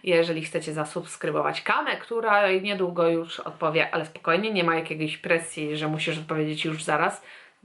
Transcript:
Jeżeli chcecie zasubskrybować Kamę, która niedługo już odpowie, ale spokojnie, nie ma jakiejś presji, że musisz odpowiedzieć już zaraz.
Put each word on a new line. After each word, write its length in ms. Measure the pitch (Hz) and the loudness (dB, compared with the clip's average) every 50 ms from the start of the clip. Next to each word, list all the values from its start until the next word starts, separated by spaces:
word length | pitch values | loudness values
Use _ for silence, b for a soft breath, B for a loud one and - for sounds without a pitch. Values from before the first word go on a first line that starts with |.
| - | 0
Jeżeli 380 | 185 175 165 170 170 165 160 | 4 4 4 6 4 2 -4
chcecie 320 | 151 - - 165 156 160 151 | -4 -4 -4 -4 -4 -4 -4
zasubskrybować 880 | 156 151 151 - 175 170 - - - - 165 151 156 147 147 - - | -4 -4 -4 -4 -8 -8 -8 -12 -6 -4 -2 0 0 0 0 -2 -2
Kamę, 360 | - - 214 277 - - - - | 0 0 0 0 2 -2 -4 -4
która 540 | - - 233 226 226 220 208 202 208 190 | -6 -6 -4 -2 2 4 4 4 6 4
niedługo 580 | 190 190 190 208 202 190 185 175 170 175 170 165 | 4 2 2 0 -2 0 -2 -2 2 2 4 4
już 300 | 170 165 170 170 - - | 4 2 0 -4 -8 -10
odpowie, 540 | - 160 156 - 170 156 151 160 143 - - | -10 -10 -8 -2 -2 2 2 2 2 2 0
ale 120 | 165 151 | -2 -4
spokojnie, 480 | 156 - - - 170 165 185 214 220 214 | -4 -8 -8 0 2 2 2 2 0 0
nie 100 | 185 170 | 2 2
ma 120 | 165 165 | 2 2
jakiejś 420 | 160 160 - 160 156 156 156 156 - | 0 0 -4 -4 -4 -4 -4 -4 -6
presji, 600 | - - 170 165 165 - - 165 151 147 151 151 | 0 2 2 2 0 -4 -8 -6 -4 -4 -4 -2
że 100 | 156 156 | -2 -2
musisz 300 | 156 156 - 170 156 156 | -2 -2 -2 -2 -4 -4
odpowiedzieć 480 | 160 - 165 156 156 151 151 151 - | -4 -4 -2 0 0 -2 -2 -2 -2
już 180 | 160 156 156 - | -4 -4 -4 -2
zaraz. 400 | - 151 147 170 - - - B B B B B B B B B | 0 0 2 2 0 -2 -4 B B B B B B B B B